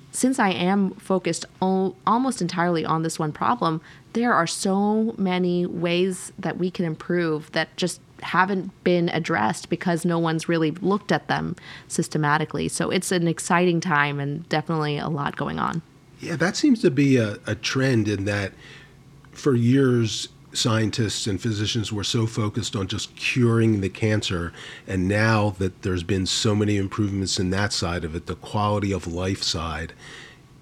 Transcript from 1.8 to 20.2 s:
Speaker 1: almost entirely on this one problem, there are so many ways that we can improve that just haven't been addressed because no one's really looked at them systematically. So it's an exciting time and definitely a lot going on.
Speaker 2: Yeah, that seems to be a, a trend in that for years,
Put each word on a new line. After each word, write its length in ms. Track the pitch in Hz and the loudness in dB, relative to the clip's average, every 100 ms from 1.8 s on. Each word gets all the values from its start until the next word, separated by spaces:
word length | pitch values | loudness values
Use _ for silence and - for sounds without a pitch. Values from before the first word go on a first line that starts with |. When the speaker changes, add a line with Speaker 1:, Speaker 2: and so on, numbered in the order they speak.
| 190 - - | 0 -2 0
Speaker 1:
almost 360 | 226 262 - | 0 0 -2
entirely 420 | 175 175 175 165 | -4 0 0 0
on 200 | 156 160 | 0 -2
this 140 | 160 - | -2 -2
one 140 | 156 | -4
problem, 480 | - 175 240 165 165 - - - | -2 -2 0 0 -2 -6 -20 -8
there 220 | 226 240 | -2 2
are 120 | 165 170 | 2 2
so 680 | - 196 190 208 214 220 226 | 0 0 2 2 2 0 0
many 480 | 190 180 180 175 | 0 2 2 2
ways 640 | 175 170 170 175 190 180 - - | 0 -2 0 2 2 -2 -10 -8
that 200 | 165 - | -6 -2
we 120 | 180 | -2
can 140 | - | -2
improve 680 | 170 156 - 175 165 151 156 | -4 -4 -2 0 2 -2 -2
that 220 | 165 156 - | -4 -4 -2
just 240 | 175 - - - | -4 -4 -16 -16
haven't 500 | - 175 190 190 185 - | -4 2 2 2 -4 -2
been 240 | 180 175 170 | 2 4 2
addressed 600 | - 165 165 110 - - | 0 0 0 0 -2 -4
because 340 | - 185 165 | -2 0 0
no 140 | 175 165 | 2 2
one's 280 | 165 160 - | 2 0 0
really 260 | 170 156 | 2 2
looked 380 | 170 180 208 - | 0 0 0 2
at 180 | 156 - | -2 0
them 280 | 139 160 175 - - - | -2 -2 -6 -12 -18 -8
systematically. 840 | - 160 156 147 151 151 - 160 | -4 -2 0 2 2 0 -2 -4
So 220 | - 165 | -2 0
it's 220 | 185 - | 0 0
an 140 | 180 170 | 0 0
exciting 540 | 160 - 175 180 170 | 0 2 4 4 2
time 400 | 185 147 143 143 | 2 2 2 0
and 260 | 139 151 165 | -4 -6 -2
definitely 480 | 156 147 160 147 147 | -2 -2 -2 -2 -2
a 100 | - | -4
lot 280 | 151 151 - | -4 -4 -4
going 220 | 147 80 | -6 -2
on. 220 | 62 165 - - - - | -4 -4 -10 -20 -20 -16
Speaker 2:
Yeah, 160 | - 156 | -8 -2
that 180 | 170 | 0
seems 280 | - 302 226 | 2 2 4
to 80 | 180 | 4
be 260 | 135 139 131 | 4 4 6
a, 220 | 107 101 - | 4 -2 -6
a 80 | |
trend 540 | 107 - 135 135 120 104 | -4 -2 0 2 2 2
in 180 | 101 98 | 0 0
that 260 | 101 95 - - - - - - - - | -2 -4 -8 -20 -20 -20 -20 -20 -20 -20
for 220 | - 147 | -4 0
years, 720 | 120 117 135 135 123 113 - | 4 4 6 6 4 2 -2